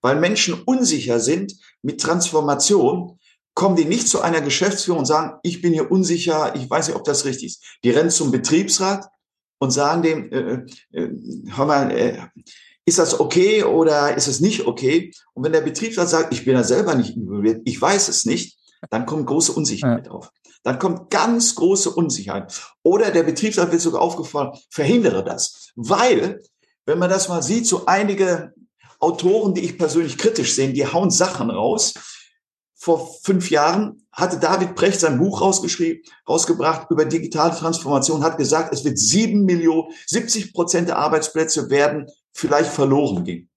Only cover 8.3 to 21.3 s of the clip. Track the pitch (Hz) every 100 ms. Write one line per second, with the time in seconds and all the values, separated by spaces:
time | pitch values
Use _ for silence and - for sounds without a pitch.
8.3 | 127 - 156 196 - 190 196 - _ _
9.3 | _ _ _ 135 127 143 170 165 156 98
10.3 | 120 82 127 - - _ 80 85 - -
11.3 | - - - 147 143 135 - 117 - -
12.3 | - - - _ _ - 165 160 - -
13.3 | 180 190 214 - 156 160 147 143 143 143
14.3 | 113 185 208 - 117 131 165 185 - _
15.3 | - 143 160 151 - 226 226 175 165 160
16.3 | 113 - 127 113 127 202 139 104 117 98
17.3 | 101 107 113 127 - 143 196 - - -
18.3 | 120 - _ _ _ - 113 120 156 143
19.3 | 143 165 - 147 101 139 117 - 92 -
20.3 | _ _ _ 123 127 185 175 - 190 220